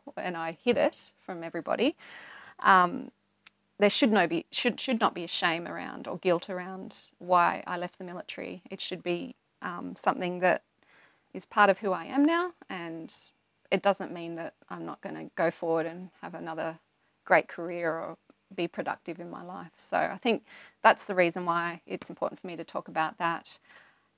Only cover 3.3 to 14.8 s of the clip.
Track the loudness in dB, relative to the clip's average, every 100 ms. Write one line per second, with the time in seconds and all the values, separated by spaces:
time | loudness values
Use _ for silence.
3.3 | _ -20 _ _ 2 4 6 6 6 4
4.3 | 0 -4 -2 0 -2 -2 0 0 -2 -6
5.3 | -2 0 -2 -6 -8 -10 -10 -8 -2 2
6.3 | 2 0 -8 -8 -12 -8 -10 -10 _ 2
7.3 | 4 4 2 -4 -6 -6 -8 -12 -12 -12
8.3 | -10 -10 -12 -12 -10 -8 -6 -4 -4 -6
9.3 | -14 _ _ -10 -8 -10 -2 0 0 -2
10.3 | 2 4 2 0 _ _ -20 _ _ _
11.3 | -14 -2 6 6 6 0 -2 -2 2 4
12.3 | 4 0 -6 -12 -10 -8 -10 -12 -16 -20
13.3 | _ _ _ _ 2 2 2 -2 -8 -8
14.3 | -8 -10 -12 -14 -10